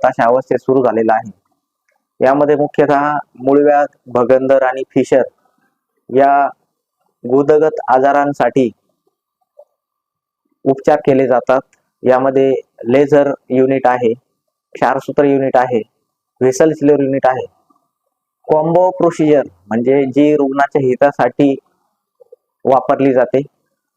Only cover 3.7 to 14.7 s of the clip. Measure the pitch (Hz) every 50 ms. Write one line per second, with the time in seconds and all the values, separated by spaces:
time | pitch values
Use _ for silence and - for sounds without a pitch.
3.7 | 147 143 147 - _ _ _ 123 120 120 123 113 131 131 131 131 139 135 131 127
4.7 | 127 135 131 - - 135 127 - 147 131 117 - - _ _ _ _ _ _ _
5.7 | _ _ _ _ _ _ _ - 117 131 139 139 143 143 139 135 - _ _ _
6.7 | _ _ _ _ _ _ _ _ _ _ - 120 127 139 143 139 151 156 156 156
7.7 | 151 - - - 123 131 135 143 139 143 143 143 143 - 131 120 - 139 127 110
8.7 | - _ _ _ _ _ _ _ _ _ _ _ _ _ _ _ _ - - _
9.7 | _ _ _ _ _ _ _ _ _ _ _ _ _ _ _ _ _ _ - 139
10.7 | 135 - - 165 151 147 - 147 135 131 135 120 127 120 - - 127 135 - _
11.7 | _ _ _ _ _ _ - 120 127 127 131 139 131 135 135 135 131 120 - _
12.7 | _ - - 117 123 139 147 135 151 143 143 143 135 - _ - 127 131 131 131
13.7 | 135 131 - 127 127 127 123 110 120 123 _ _ _ _ _ _ _ _ _ _